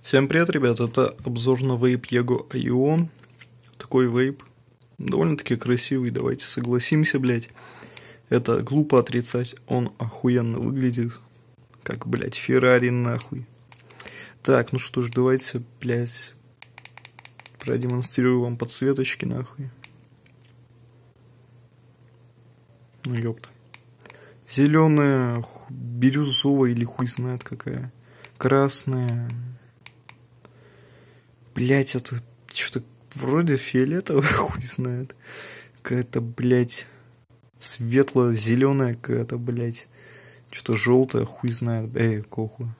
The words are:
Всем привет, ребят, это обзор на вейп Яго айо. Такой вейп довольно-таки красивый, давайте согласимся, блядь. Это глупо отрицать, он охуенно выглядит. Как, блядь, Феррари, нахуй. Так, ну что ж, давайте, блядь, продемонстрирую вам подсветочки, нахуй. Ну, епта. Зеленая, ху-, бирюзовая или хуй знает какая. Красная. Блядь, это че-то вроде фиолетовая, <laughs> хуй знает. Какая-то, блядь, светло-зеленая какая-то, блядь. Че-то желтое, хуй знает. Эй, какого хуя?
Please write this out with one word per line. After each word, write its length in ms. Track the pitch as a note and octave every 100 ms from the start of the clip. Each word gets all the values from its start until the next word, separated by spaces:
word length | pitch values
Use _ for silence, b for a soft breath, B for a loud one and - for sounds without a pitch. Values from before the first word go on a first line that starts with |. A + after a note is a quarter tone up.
Всем 260 | - - C#3
привет, 220 | D#3+ E3+
ребят, 300 | D#3 B2+ A#2
это 360 | A#2+ B2 A#2 - -
обзор 360 | A#2 A#2+ B2+
на 160 | C3 B2
вейп 300 | B2+ B2 -
Яго 380 | B2 A#2+ B2 -
айо. 580 | C3 B2 B2 C#3 D#3+ E3+ - - _ - - - _
Такой 300 | - C3 B2+
вейп 360 | A#2+ C3 C#3 - _ _ _ _ _
довольно-таки 580 | - - E3 D3 - A#2+
красивый, 540 | A#2+ B2 - C3+ B2
давайте 360 | A#2+ B2+ C3+ -
согласимся, 760 | - A#2+ B2 - D#3 D3+ C#3
блядь. 300 | C3 A#2 A#2 B B B B B B B _
Это 320 | B2 A#2+ A#2
глупо 380 | A#2 C#3+ D3+ C3
отрицать, 560 | A#2 A#2+ A#2+ A#2+ B2 - -
он 240 | B2 A#2+ -
охуенно 600 | A#2 - B2+ B2 A#2 A#2
выглядит. 540 | A#2 C3+ B2+ A#2 A#2 A#2 - _ _ _ _ -
Как, 240 | - A#2+ A#2
блядь, 280 | A#2 - -
Феррари, 540 | - B2+ B2+ B2 B2
нахуй. 560 | B2 A#2+ A#2+ - C3 A#2+ _ _ - B B B B B B
Так, 300 | - C3+ A#2
ну 80 | C3
что 220 | - -
ж, 100 | A#2+
давайте, 500 | B2 B2+ C3 - B2 A#2 _
блядь, 520 | B2 A#2+ A#2+ - - - _ _ - - - - - - - _ - -
продемонстрирую 840 | B2+ A#2+ B2 B2 B2 - B2 B2+
вам 160 | A#2+ A#2+
подсветочки, 680 | A#2+ - C3 C3+ C3 - -
нахуй. 440 | B2 B2 - C3+ - - - _ _ _ _ _ _ _ _ - _ _ _ _ _ _ _ _ _ _ _ _ _ _ _ _ _ _ _ _ _ -
Ну, 100 | A#2+
епта. 340 | A#2 A2+ - _ _ - _ _ B B B B -
Зеленая, 920 | - C#3+ D3+ D#3+ D3+ C#3+ C3+ B2 A#2+
ху-, 260 | A#2+ - -
бирюзовая 1000 | B2+ A#2+ A#2+ B2+ C#3 C#3+ C3+ C#3 C#3 C3
или 140 | A#2 A#2
хуй 220 | - B2+
знает 360 | - B2+ B2
какая. 480 | - A#2+ - B2+ B2+ - B B B B
Красная. 920 | - C#3 C#3 - - B2+ B2 A#2+ A#2+ A#2+ B2 - _ _ - _ - - _ _ b b b b b b b b b b _
Блядь, 420 | - B2 C#3 C3+ B2+
это 260 | A#2+ A#2+ - _ -
че-то 300 | - - B2 A#2 _ _ C3
вроде 420 | B2 D3 E3+ C3
фиолетовая, 640 | - B2+ C3 E3+ - D3
<laughs> 100 | C#3
хуй 300 | - - -
знает. 520 | B2+ - B2+ B2 C3 - B B B B B B
Какая-то, 400 | - B2 B2 B2
блядь, 640 | A#2 A#2 B2 B2 A#2+ - - b b b _ _ _ _
светло-зеленая 1400 | - - A#2 B2+ C3+ B2+ B2 A2+ G#2+ A#2+ C3+ C#3 B2+ A#2
какая-то, 420 | - A#2+ A#2 B2
блядь. 500 | A#2+ A#2+ A#2+ A#2 - B B B B B B
Че-то 260 | - - A2
желтое, 500 | A2 B2+ C3 A#2 A#2+
хуй 260 | - B2
знает. 440 | A#2 A#2+ A2+ A2 B2
Эй, 260 | A#2 G#2+
какого 280 | G#2+ - A2
хуя? 260 | - A#2 A2+